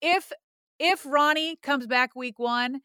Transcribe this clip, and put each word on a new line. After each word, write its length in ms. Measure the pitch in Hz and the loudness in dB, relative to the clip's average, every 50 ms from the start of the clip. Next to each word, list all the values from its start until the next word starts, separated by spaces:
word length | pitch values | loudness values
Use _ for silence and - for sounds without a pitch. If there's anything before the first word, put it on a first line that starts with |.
if, 300 | 285 330 349 381 - - - - _ _ _ _ _ _ _ - | 0 2 2 2 0 -4 -14 -18 _ _ _ _ _ _ _ -2
if 260 | 302 349 381 - - | 0 2 2 0 0
Ronnie 520 | 277 277 285 294 302 302 311 320 320 330 - | 0 2 4 4 4 2 2 -2 -4 -6 -6
comes 280 | - 277 285 262 247 | -4 -2 -2 -2 -2
back 300 | 220 254 247 254 247 - | 0 0 0 0 0 -2
week 240 | 254 254 247 214 - | -6 -8 -8 -6 -4
one, 400 | 240 233 240 240 247 247 269 269 - | -4 -2 0 0 -2 -2 -4 -6 -10